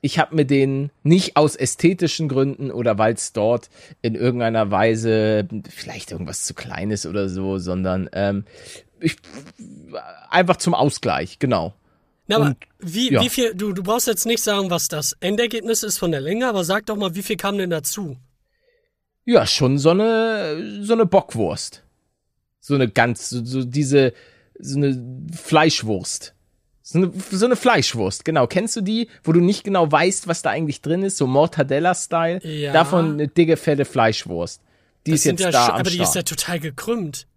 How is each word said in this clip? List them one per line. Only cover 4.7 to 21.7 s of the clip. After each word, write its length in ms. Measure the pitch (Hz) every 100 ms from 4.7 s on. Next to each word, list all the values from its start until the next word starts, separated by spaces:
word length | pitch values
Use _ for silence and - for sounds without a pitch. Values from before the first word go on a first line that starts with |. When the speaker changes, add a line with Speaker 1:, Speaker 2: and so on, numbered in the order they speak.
Speaker 1:
Weise 760 | 95 113 110 113 110 107 107 95 110 -
vielleicht 420 | - - 98 -
irgendwas 340 | - 90 - -
zu 80 |
klein 360 | - - - 98
ist 160 | 107 -
oder 220 | 98 98
so, 300 | 92 95 95
sondern, 520 | 90 90 92 92 92
ähm, 320 | - 101 98 - - - - _ _
ich, 160 | 165 - - 113 147 _ - - - - - - -
einfach 260 | 175 180 165
zum 180 | -
Ausgleich, 640 | - 139 - 120 71 82 -
genau. 340 | 139 107 82 - _ _ _ _ _
Speaker 2:
Na, 100 | -
aber 80 | 143
Speaker 1:
Und, 120 | 131 - _
Speaker 2:
wie, 320 | 175 185 254
Speaker 1:
ja. 100 | 127
Speaker 2:
wie 80 | 247
viel, 240 | - 233 185
du, 180 | 208
du 100 | 185
brauchst 240 | 185 233 240
jetzt 180 | 214 226
nicht 160 | 233
sagen, 280 | - 202 196
was 180 | 175 -
das 300 | 156 151 -
Endergebnis 640 | 180 208 240 226 202 226
ist 140 | 214 -
von 140 | 180
der 100 | 147
Länge, 260 | 139 214 254
aber 160 | 208
sag 220 | 170 196 208
doch 100 | 208
mal, 180 | 196 175
wie 80 |
viel 120 | 190 208
kam 200 | 196 202
denn 120 | 180
dazu? 460 | 165 156 - 180 127 _ _ _ _ _ _ _ _ _ _ -
Speaker 1:
Ja, 200 | 240 113
schon 320 | - 127 139
so 120 | 143
eine, 920 | 180 220 226 226 220 175 151 214 208
so 120 | 202
eine 120 | 226 190
Bockwurst. 760 | 190 - 113 92 76 -